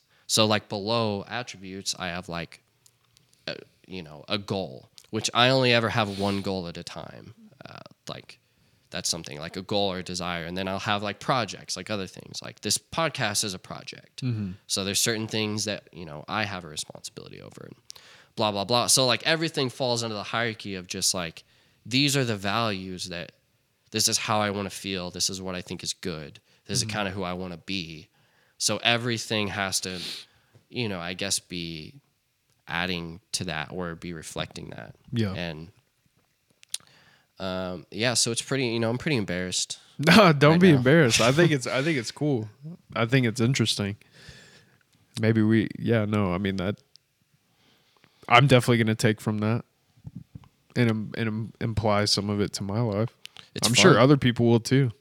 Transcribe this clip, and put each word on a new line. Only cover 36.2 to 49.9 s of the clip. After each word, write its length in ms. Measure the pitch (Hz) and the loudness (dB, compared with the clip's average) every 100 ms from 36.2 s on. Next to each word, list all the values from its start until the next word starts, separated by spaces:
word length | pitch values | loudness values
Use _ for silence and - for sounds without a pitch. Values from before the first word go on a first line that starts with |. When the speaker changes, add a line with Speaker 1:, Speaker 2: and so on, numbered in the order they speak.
| _ _ _ _ _ - - _ _ _ _ - | _ _ _ _ _ -16 -16 _ _ _ _ -10
Speaker 1:
um, 480 | 92 92 92 90 - | -8 -6 -6 -8 -12
yeah, 240 | 95 120 | -4 -2
so 180 | 117 120 | 0 0
it's 100 | 117 | -2
pretty, 240 | - 135 123 | -4 -2 -2
you 140 | 113 | 0
know, 100 | 113 | 0
I'm 80 | 123 | -2
pretty 180 | - 139 | 0 0
embarrassed 640 | 92 90 92 90 - - - | 0 -4 -4 -4 -4 -8 -14
Speaker 2:
<laughs> 100 | - | 0
No, 340 | 147 180 190 | 6 8 8
don't 200 | 147 147 | 8 8
Speaker 1:
right 60 | 165 | 8
Speaker 2:
be 120 | 185 | 8
Speaker 1:
now. 60 | 143 | 8
Speaker 2:
embarrassed. 420 | 123 165 131 110 | 8 6 6 6
I 100 | 113 | 4
think 180 | 139 175 | 6 4
Speaker 1:
<laughs> 20 | |
Speaker 2:
it's, 140 | 143 120 | 4 0
I 120 | 123 | -2
think 140 | 147 151 | 0 -2
it's 140 | 107 | -4
cool. 380 | - 151 131 107 - 147 175 _ | -2 0 0 -2 -10 -18 -18 _
I 120 | - 113 | 0 4
think 180 | 135 | 4
it's 160 | 120 104 | 4 4
interesting. 560 | 113 135 110 - 101 101 _ - - - - - _ _ _ _ _ - | 2 4 2 0 -2 -4 _ -20 -20 -20 -20 -20 _ _ _ _ _ -2
Maybe 220 | 110 110 | 2 4
we, 260 | 107 110 95 - | 4 4 2 -2
yeah, 260 | - 113 104 | 0 2 2
no, 280 | 107 98 | 0 2
I 40 | 90 | 0
mean, 180 | 98 95 | 0 -2
that, 200 | 92 104 _ _ _ _ _ _ _ _ _ _ _ _ _ _ - | -2 -4 _ _ _ _ _ _ _ _ _ _ _ _ _ _ 6
I'm 180 | 120 139 | 8 10
definitely 300 | 127 120 120 | 8 6 4
gonna 180 | 110 110 | 2 2
take 240 | 117 107 | 2 2
from 180 | - 107 | -2 0
that 260 | 107 117 - _ _ | 0 0 -4 _ _